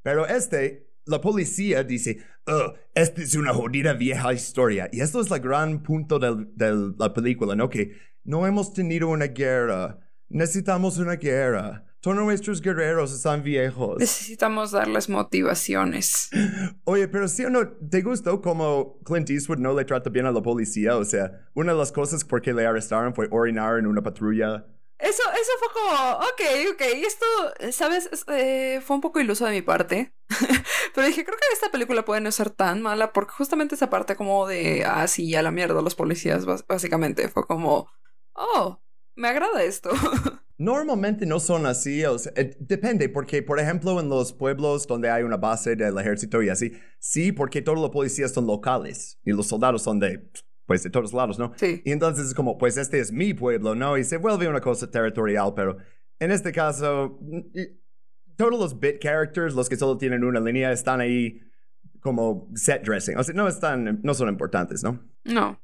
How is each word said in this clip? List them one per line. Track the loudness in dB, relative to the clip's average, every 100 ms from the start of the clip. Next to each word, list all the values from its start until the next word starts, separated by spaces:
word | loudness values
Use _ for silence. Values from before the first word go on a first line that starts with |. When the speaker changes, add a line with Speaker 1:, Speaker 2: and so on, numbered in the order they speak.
Speaker 1:
Pero | 2 0 2
este, | 0 0 0 0 -4 -18 -16 -4
la | 0
policía | 2 0 0 -2 2 2
dice, | 2 -2 -2 -6 -10 -12 -2
"Oh, | 0 0 -4 -4
esta | 2 2 2
es | -2 0
una | 2
jodida | 2 0 2 2
vieja | 2 0 2 0
historia". | 0 -2 2 4 4 -2
Y | -2
esto | 0 0
es | 0
el | 0
gran | 2 2 2 -2
punto | 0 -2 2 2
del, | 2 0 -6 0
de | 2 2 0 0
la | 0
película, | 2 0 2 0 2
¿no? | 0
Que | 0 -4 -6 -18 -16
no | -4 0 2
hemos | 2 0
tenido | -2 -2 0 0
una | 2 0
guerra. | 0 2 2 2 0 -2 -8 -16 -20 -6
Necesitamos | -2 0 0 0 2 2 0
una | -2 0
guerra. | 2 2 2 2 -2 -10 -16 -4
Todos | 0 2
nuestros | 2 0 0 -2
guerreros | 0 2 2 2 0
están | 0 0 0
viejos. | 0 2 0 0 -2 2
Speaker 2:
Necesitamos | 0 0 -6 0 0 0 0
darles | 0 2 0 0
motivaciones. | -2 0 2 2 0 0 0 0 0 0 0 0 0 0 -2
Speaker 1:
<gasps> | -6 -4 0
Oye, | 2 2
pero | 0 -2
sí | 0 2
o |
no, | 2 0
¿te | -4 0 0
gustó | 2 0 0 0
cómo | 0 0 2 2 0 -8
Clint | -2 -2 2
Eastwood | -2 0 0
no | 2
le | 2 2
trata | -2 0
bien | 2 2
a |
la | 2
policía? | 2 0 0 2 2 2
O |
sea, | 2 0 0 -6 -8 -2
una | 2
de | 2
las | 2
cosas | 0 -2 -4
por | 0 0
qué | 2
le | 2 2
arrestaron | 2 0 0 0 0
fue | 0
orinar | 2 2 2 2 2
en | 2
una | 2
patrulla. | 0 -2 0 2 0 -2 -8 -20 -20 -4
Speaker 2:
Eso, | -2 2 0
eso | 0 0 0
fue | 0
como, | 0 0 2 2 0
ok, | -2 0 0 2 0
ok, | 0 0 0 -2
esto, | 0 0 2 0 -4 -6
¿sabes? | 0 2 0 -2
Es, | -8 -2
eh, | 0 2 2 0 -4
fue | 0 0
un |
poco | 2 2
iluso | 2 2 0
de |
mi | 0
parte. | 2 2 2 0 -2 -8 -6
<laughs> | -2 4 2 2 -2 0 2
Pero | 2
dije, | 2 -4
creo | 0
que | 2
esta | 2 0
película | 0 2 0 2
puede | 0
no | 0
ser | 0 -2
tan | 2 2 2
mala, | 0 2 2
porque | 2 -2
justamente | -4 0 0 0 0
esa | 2
parte | 2 0 -2
como | 2 2 2
de, | 0 0 2 2
"Ah, | 2 0
sí, | 0 0 2
a |
la | 2
mierda, | 0 0 2
los | 0 0
policías", | -2 0 0 0 0
bas-, | -4 -2
básicamente, | -4 0 0 0 0 -2
fue | -2 -2
como, | 0 2 2 0 -16 -20 -20 -16
"Oh, | -6 0 0 0 -6 -18 -20 -18 -4
me | 0
agrada | 2 0 2
esto". | 0 -2 -2
<laughs> | 0 2 0 -2 -6 -20 -4
Speaker 1:
Normalmente | 0 0 0 0 0 0 0
no | 0
son | 2 2 2
así, | 0 -2 0 0
o | 0
sea, | -2 -2
eh, | -2 -4
depende, | -4 -2 0 2 0
porque, | -2 -2 -2
por | 0 0
ejemplo, | 2 0 0 0
en | 0
los | 0 0
pueblos | -2 -2 0 0 0 0
donde | 0 2
hay | 2
una | 2 0
base | 2 0 0 2
del | 0 0
ejército | 0 -2 0 2
y | 2
así, | 2 -2 -6 -18 -12
sí, | -4 0 0
porque | 0 -2 0
todos | 0 2
los | 2
policías | 0 0 0 0
son | 0 0
locales | 0 2 0 -2 -10 -14 -6 0
y |
los | 0 0
soldados | 2 2 2
son | 2 2
de, | 2 -2 -12 -18 -18 -18 0
pues, | 0
de | 2
todos | -2 0
lados, | 0 0 0
¿no? | -4 0
Speaker 2:
Sí. | 0 0
Speaker 1:
Y | -2
entonces | 2 2 0 -4
es | 0
como, | -2 2
"Pues | 2 2
este | 0 0
es | 0
mi | 0 0
pueblo", | 2 0 2 0
¿no? | 0 2 2
Y |
se | 0 0
vuelve | 0 2 2
una | 0
cosa | 0 -2 -2
territorial, | 0 0 2 2 2 2 0
pero | -2 -2 -12 -20 -20 -4
en | 0
este | 0 0
caso, | 0 0 0 0 0 -2 -6
n-, | -10 -10 -10 -10
y | -10 -12 -20 -20 -20 -20 -16 2
todos | 2 4
los | 0 0
bit | 0 0
characters, | 0 0 0 0 0 0
los | 0
que | 0
solo | 0 2
tienen | 0 0
una | 2 2
línea, | 2 2 2
están | 0 0 0
ahí | 2 2 0 -6 -18 -20 -20 -20 -20 -6
como | -2 0 0 0 -6
set | 0 2 2 0
dressing. | -2 -2 -2
O |
sea, | -2
no | 2 0
están, | 0 -2 0 -2 0
no | 0
son | 0 0
importantes, | 0 0 0 -2 -2
¿no? | -4 -4 -12 -12
Speaker 2:
No. | -2 0 0 -2